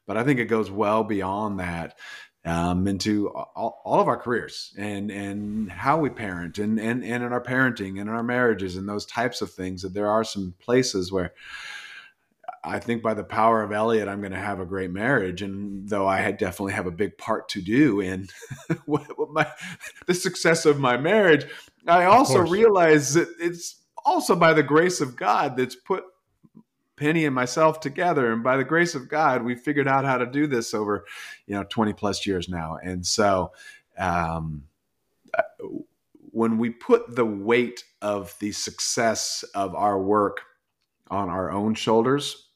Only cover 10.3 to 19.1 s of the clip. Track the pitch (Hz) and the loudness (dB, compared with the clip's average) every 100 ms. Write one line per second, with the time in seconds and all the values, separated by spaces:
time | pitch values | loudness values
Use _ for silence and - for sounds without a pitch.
10.3 | 104 92 87 - 127 127 98 90 95 87 | -4 -8 -8 0 2 2 0 -2 -2 -4
11.3 | - - - - - - - - _ _ | -8 -18 -16 -16 -16 -18 -20 -20 _ _
12.3 | _ - - 78 101 104 117 113 104 92 | _ -18 -14 -10 -8 -4 -2 -2 -4 -4
13.3 | 113 113 113 104 104 110 113 101 101 101 | 2 4 4 2 0 2 2 0 -4 -6
14.3 | 92 104 95 90 95 95 90 113 135 92 | -6 -6 -6 -6 -6 -4 -2 0 0 0
15.3 | 87 98 98 101 98 101 104 98 95 101 | -4 -8 -8 -10 -10 -4 0 2 2 0
16.3 | 98 98 90 98 98 90 85 101 - - | -2 -4 -2 -4 -4 -6 -4 -6 -6 -6
17.3 | 110 - 107 90 117 151 101 92 92 95 | -6 -6 -8 -2 2 4 2 -2 -4 -8
18.3 | - - 135 - 165 - 143 143 | -14 -16 -12 -8 -8 -4 -4 -4